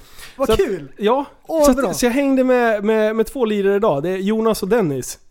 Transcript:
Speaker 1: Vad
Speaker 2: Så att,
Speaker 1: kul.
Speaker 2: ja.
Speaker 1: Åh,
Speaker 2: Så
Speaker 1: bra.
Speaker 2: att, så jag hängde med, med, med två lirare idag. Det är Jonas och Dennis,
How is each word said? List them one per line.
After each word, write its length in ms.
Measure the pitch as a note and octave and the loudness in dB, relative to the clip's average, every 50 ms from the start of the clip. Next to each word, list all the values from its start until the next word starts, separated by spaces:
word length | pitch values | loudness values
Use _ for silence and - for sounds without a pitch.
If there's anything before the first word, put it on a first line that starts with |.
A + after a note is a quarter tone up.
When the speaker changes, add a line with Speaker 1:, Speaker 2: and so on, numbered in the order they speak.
| - - - - - - - - | -14 -20 -20 -20 -20 -20 -6 -4
Speaker 1:
Vad 100 | C#4 - | 0 0
Speaker 2:
Så 60 | A3 | 2
att, 60 | G#3+ | 2
Speaker 1:
kul. 320 | G4 D4+ G3+ E3+ D3 C3+ - - | 2 0 -2 -6 -8 -12 -10 -4
Speaker 2:
ja. 280 | G#3+ G3+ A#3+ C4+ C#4+ - - - _ - | 0 0 0 0 -2 -6 -12 -20 _ -6
Speaker 1:
Åh, 180 | D#4 D#4+ D4 | 0 2 4
Speaker 2:
Så 80 | C#4+ B3+ | 4 4
Speaker 1:
bra. 160 | B3+ C4+ A3 | 4 0 -2
Speaker 2:
att, 60 | - | -2
så 100 | - - | 0 -2
jag 60 | A#3+ | 0
hängde 320 | A#3 C#4 C#4+ C#4 C4+ C4 B3+ | 0 0 0 2 2 2 2
med, 400 | B3+ B3+ B3 A#3+ A#3 A3 G#3 G3+ | 2 2 2 2 2 0 0 0
med, 320 | G#3 A3 A3 G#3+ G#3+ A3 | 0 2 2 2 0 0
med 100 | A3+ A3 A3 | 0 -2 -2
två 180 | - C#4+ B3 | -2 -2 -2
lirare 300 | A3 G#3+ G#3 G3 G3 G3+ | -2 0 0 0 0 2
idag. 280 | G3+ G#3 A3 D#3 C#3 D3 | 2 2 0 0 0 -2
Det 60 | F3+ | -4
är 80 | F#3 F#3+ | -4 -4
Jonas 460 | F#3+ G3 A3 A3 A3 A3+ G#3+ G#3+ - | -2 -2 -2 0 0 0 0 0 -2
och 60 | F#3+ | 0
Dennis, 500 | G#3 B3 G#3 D#3+ C#3 C3 A#2+ - - - - - | 0 0 0 0 -2 -4 -6 -10 -12 -16 -18 -10